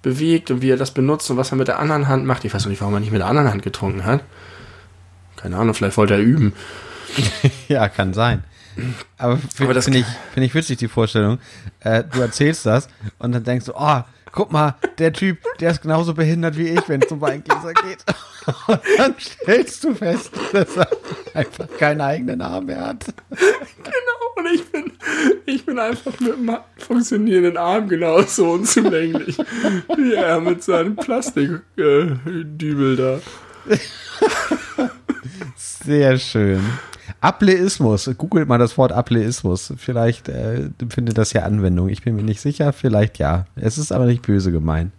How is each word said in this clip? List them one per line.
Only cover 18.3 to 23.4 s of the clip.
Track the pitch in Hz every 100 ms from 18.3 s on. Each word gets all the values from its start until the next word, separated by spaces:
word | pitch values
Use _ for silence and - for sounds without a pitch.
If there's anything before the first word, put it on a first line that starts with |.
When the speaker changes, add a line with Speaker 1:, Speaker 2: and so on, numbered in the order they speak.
| - -
Speaker 2:
<laughs> | - -
Und | 214 - 392
dann | 262 254
stellst | - - - 233 262 -
du | 311 226
fest, | 190 240 - - -
dass | 202 185 -
er | 175 - - - - 160
einfach | - - - -
keinen | 151 151
eigenen | 139 - 127 131
Arm | - 90 92
mehr | - -
hat. | - - - _
Speaker 1:
Genau, | -